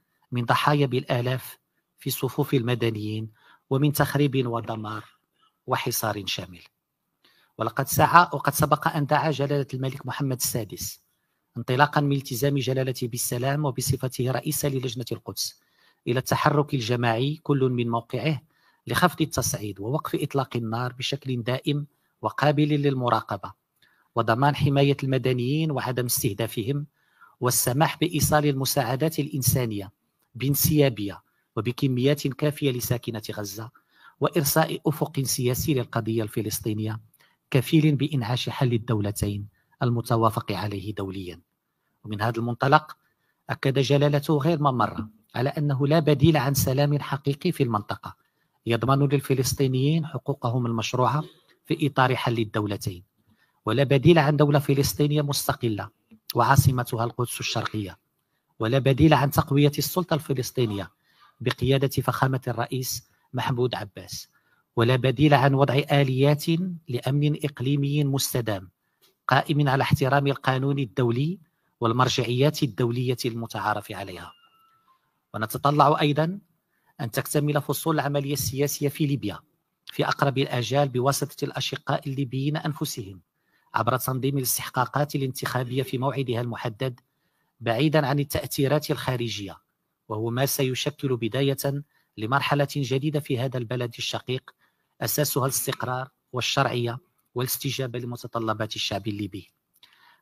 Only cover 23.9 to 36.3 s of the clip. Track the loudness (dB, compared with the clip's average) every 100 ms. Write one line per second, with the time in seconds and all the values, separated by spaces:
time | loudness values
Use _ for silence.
23.9 | _ _ -2 2 4 4 4 2 4 4
24.9 | 2 0 0 0 0 0 0 0 -2 -2
25.9 | -2 -2 0 -2 -2 -4 -4 -4 -4 -6
26.9 | _ _ _ -20 _ 0 2 0 2 0
27.9 | 2 -2 2 4 4 4 0 0 0 0
28.9 | 0 -2 -2 -4 -2 0 0 0 -4 -8
29.9 | -16 _ _ _ -6 -2 0 2 4 4
30.9 | 2 -6 -8 _ _ _ -4 -4 0 0
31.9 | 2 2 2 -2 -2 -2 0 -2 -2 -2
32.9 | -2 -2 -8 -8 -8 -8 -10 -14 -16 _
33.9 | _ -20 _ 0 2 2 2 2 0 -2
34.9 | -2 -2 -2 -2 0 0 0 0 0 0
35.9 | -2 0 -2 -2